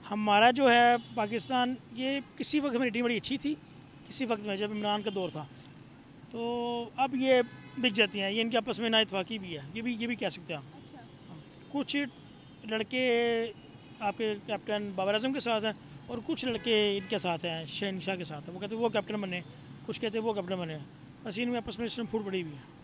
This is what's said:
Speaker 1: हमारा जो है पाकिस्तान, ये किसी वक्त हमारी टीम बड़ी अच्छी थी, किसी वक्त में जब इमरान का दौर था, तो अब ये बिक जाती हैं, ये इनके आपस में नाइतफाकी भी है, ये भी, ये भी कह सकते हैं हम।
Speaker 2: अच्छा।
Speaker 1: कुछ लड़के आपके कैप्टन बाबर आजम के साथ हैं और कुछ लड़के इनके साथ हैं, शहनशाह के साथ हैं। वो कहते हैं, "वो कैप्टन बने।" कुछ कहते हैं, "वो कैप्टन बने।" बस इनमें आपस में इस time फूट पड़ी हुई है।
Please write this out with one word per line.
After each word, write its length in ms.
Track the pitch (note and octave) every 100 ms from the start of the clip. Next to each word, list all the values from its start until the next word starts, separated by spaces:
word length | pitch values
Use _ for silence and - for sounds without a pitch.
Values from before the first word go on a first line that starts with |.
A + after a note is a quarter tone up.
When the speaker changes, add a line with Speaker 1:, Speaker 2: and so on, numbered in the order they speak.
| -
Speaker 1:
हमारा 420 | G#3 G#3+ G3+ A#3
जो 180 | B3+ C4+
है 300 | A#3+ A#3+ A#3+
पाकिस्तान, 760 | - A#3 G#3 A3+ - B3+ B3 C4 -
ये 280 | A3+ C4 C#4 - -
किसी 220 | - D4+
वक्त 160 | C#4+ A#3+
हमारी 140 | B3+
टीम 140 | A3
बड़ी 120 | A#3+ A3+
अच्छी 220 | - C#4
थी, 160 | C#4+ D4+ - - - - -
किसी 180 | -
वक्त 180 | B3 A3
में 140 | G#3 G3
जब 140 | G#3
इमरान 320 | G#3+ G#3 G#3
का 80 | G#3
दौर 200 | G3 F3+
था, 180 | D3 C#3+ - - - - - - - -
तो 600 | A#3 A#3 A#3+ A#3+ A#3+ A#3 -
अब 160 | C4+
ये 280 | C4 C4 B3+ B3 - - -
बिक 120 | B3
जाती 260 | G3+ G#3 G3+
हैं, 140 | G3
ये 80 | G#3+
इनके 160 | A#3 A3+
आपस 240 | A3+ G3
में 100 | A3+
नाइतफाकी 480 | A3 G#3+ F#3+ F#3 A3
भी 160 | F#3
है, 120 | D#3 C#3 G#3
ये 60 |
भी, 120 | A#3
ये 120 | A3+ A#3
भी 100 | A3+
कह 120 | G3
सकते 240 | E3 E3+
हैं 80 | D3+
हम। 60 | C3
Speaker 2:
अच्छा। 1000 | - - - - - - - - - -
Speaker 1:
कुछ 240 | C#4+ - C#4+ C#4+ - - - - - A3
लड़के 720 | A3 A3 B3+ B3+ A#3 A#3 A3+ A#3 - - - - -
आपके 320 | G#3 G3+ A3
कैप्टन 600 | G#3 - G#3 - G#3 G#3 F#3+
बाबर 180 | F#3+
आजम 180 | G#3+ C4
के 80 | C4+
साथ 220 | A#3+ A3
हैं 120 | G#3+ - - - -
और 100 | A#3
कुछ 260 | G#3+ D#4+ C4
लड़के 500 | A3+ A#3+ G#3+ G#3 G3
इनके 220 | F#3+ G#3
साथ 200 | F#3 E3
हैं, 220 | F3 D#3+ D3+
शहनशाह 500 | - G3+ F#3+ E3+ F#3
के 80 |
साथ 180 | F3 D3
हैं। 120 | D#3
वो 60 | F3
कहते 140 | G3+
हैं, 80 | A3+
"वो 60 | A#3
कैप्टन 320 | G#3+ - G#3+
बने।" 240 | G3 F3+ - - - - -
कुछ 120 | A3
कहते 200 | A3+ A3+
हैं, 60 |
"वो 100 | A3+
कैप्टन 220 | G3+ F3+ F#3
बने।" 240 | E3 D#3 C#3+ - - - A#3
बस 120 | G3+
इनमें 180 | A#3+ A#3+
आपस 200 | A3+ G#3+
में 80 | A#3
इस 100 | -
time 120 | A#3
फूट 180 | A3 G3+
पड़ी 140 | F#3
हुई 120 | E3
है। 220 | C#3 B2 -